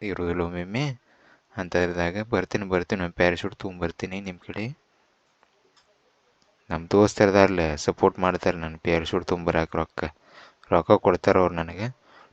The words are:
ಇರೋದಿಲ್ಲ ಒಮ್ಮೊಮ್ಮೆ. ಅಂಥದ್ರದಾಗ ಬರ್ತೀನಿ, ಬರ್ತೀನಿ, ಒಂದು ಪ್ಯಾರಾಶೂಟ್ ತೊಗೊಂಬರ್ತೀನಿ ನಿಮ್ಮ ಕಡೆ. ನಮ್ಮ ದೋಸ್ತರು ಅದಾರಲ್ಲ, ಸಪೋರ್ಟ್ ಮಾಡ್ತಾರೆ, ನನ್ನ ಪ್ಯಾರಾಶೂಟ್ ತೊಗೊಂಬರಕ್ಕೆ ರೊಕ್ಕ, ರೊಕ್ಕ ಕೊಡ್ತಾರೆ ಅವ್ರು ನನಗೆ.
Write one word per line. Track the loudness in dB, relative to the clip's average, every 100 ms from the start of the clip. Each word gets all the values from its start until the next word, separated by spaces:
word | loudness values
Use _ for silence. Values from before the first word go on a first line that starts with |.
ಇರೋದಿಲ್ಲ | -8 -6 -4 -2
ಒಮ್ಮೊಮ್ಮೆ. | -4 -4 -8 -6 -6 -8 _ _ _ _ _ -10
ಅಂಥದ್ರದಾಗ | -4 0 0 0 -2 -4
ಬರ್ತೀನಿ, | -4 -4 -2 -6
ಬರ್ತೀನಿ, | -2 -2 -2 -4
ಒಂದು | -4
ಪ್ಯಾರಾಶೂಟ್ | 0 0 2 -6
ತೊಗೊಂಬರ್ತೀನಿ | -10 -12 -6 -8 -6 -10 -10
ನಿಮ್ಮ | -12 -14 -14
ಕಡೆ. | -10 -10 -10 _ _ _ _ _ _ _ _ _ _ _ _ _ _ _ _ _ _ -8
ನಮ್ಮ | -8 2
ದೋಸ್ತರು | 6 6 6 4
ಅದಾರಲ್ಲ, | 8 6 4 0
ಸಪೋರ್ಟ್ | -2 -4 2 2 4
ಮಾಡ್ತಾರೆ, | 0 2 -2 -2
ನನ್ನ | -6 -6
ಪ್ಯಾರಾಶೂಟ್ | 0 0 0 -4 -2
ತೊಗೊಂಬರಕ್ಕೆ | -4 0 0 -2 -4
ರೊಕ್ಕ, | -6 -6 -10 -10 _ -20 -20 _ 0
ರೊಕ್ಕ | 0 4
ಕೊಡ್ತಾರೆ | 4 4 2 2 4
ಅವ್ರು | 2
ನನಗೆ. | 0 -8 -8 -10 -10 _ -20 -20